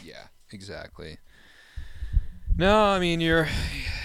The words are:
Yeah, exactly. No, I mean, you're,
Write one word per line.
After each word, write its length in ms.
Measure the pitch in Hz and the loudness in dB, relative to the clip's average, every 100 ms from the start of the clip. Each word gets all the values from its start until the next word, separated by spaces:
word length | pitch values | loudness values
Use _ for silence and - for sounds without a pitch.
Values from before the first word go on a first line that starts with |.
Yeah, 240 | - 60 - _ - | -20 -20 -20 _ -20
exactly. 640 | 104 95 76 76 - 78 - - - - _ _ - - - - - - - - - | -18 -16 -16 -16 -16 -16 -18 -20 -20 -20 _ _ -14 -14 -10 -2 0 0 -8 -2 2
No, 300 | 180 214 208 | 6 6 6
I 140 | 196 | 4
mean, 200 | 175 165 | 2 0
you're, 280 | 165 165 156 - - - - - | 2 2 2 -2 -4 -6 -8 -8